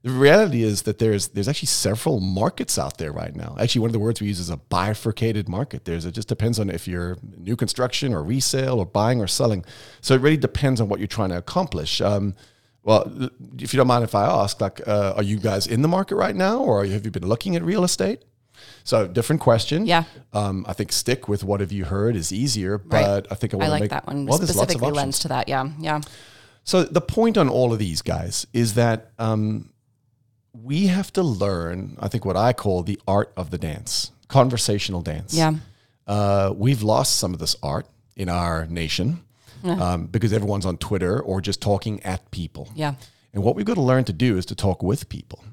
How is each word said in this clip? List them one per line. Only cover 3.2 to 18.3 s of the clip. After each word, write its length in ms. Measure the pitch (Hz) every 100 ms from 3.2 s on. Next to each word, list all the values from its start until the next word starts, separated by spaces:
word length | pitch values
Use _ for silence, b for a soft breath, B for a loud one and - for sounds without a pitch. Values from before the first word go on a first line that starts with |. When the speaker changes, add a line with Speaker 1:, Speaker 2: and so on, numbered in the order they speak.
| 80
Speaker 1:
now. 220 | - 82 -
Actually, 220 | 120 123
one 80 | 113
of 40 |
the 40 | 113
words 220 | 110 107
we 80 | 104
use 100 | 92
is 100 | 85
a 80 | 82
bifurcated 920 | _ 87 98 107 117 - 113 107 -
market. 360 | 92 - - -
There's, 180 | 85
it 80 | 85
just 160 | 110 110
depends 320 | 107 110 110
on 100 | 98
if 160 | 85 -
you're 320 | 90 87 90 - 87
new 200 | 87 123
construction 580 | 117 - 127 - 139
or 80 | 95
resale 560 | 76 131 - 135 131 123
or 80 | 87
buying 340 | 101 110 123
or 60 | 95
selling. 380 | - 117 98 B B B B
So 140 | -
it 60 | 131
really 160 | 139 156
depends 440 | 127 - 139 123
on 80 | 104
what 120 | 101
you're 80 | 101
trying 220 | - 95
to 60 | 87
accomplish. 600 | - 180 185 82 78 -
Um, 360 | 98 101 101 92 b b b b
well, 260 | 104 110 - -
l-, 100 | 127 _ 120 123
if 160 | 131
you 20 | 131
don't 120 | 127
mind 160 | 120
if 100 | 113
I 100 | 101
ask, 360 | 104 - 101 -
like, 260 | 101 - -
uh, 280 | 104 98 -
are 60 |
you 120 | 101 104
guys 300 | 104 98 -
in 160 | 113
the 60 | 156
market 260 | 180 196
right 220 | - - 196
now, 220 | 190 240
or 260 | - 104 101
have 180 | 101
you 60 | 107
been 160 | 92 87
looking 300 | 113 196 170
at 80 |
real 180 | 170 180
estate? 400 | 180 - 190 254 _